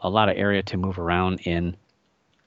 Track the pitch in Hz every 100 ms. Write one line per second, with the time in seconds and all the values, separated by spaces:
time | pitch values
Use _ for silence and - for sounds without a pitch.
0 | 92 107 104 95 101 101 95 92 95 90
1 | 85 87 92 90 90 85 87 - _ _
2 | _ _ _ _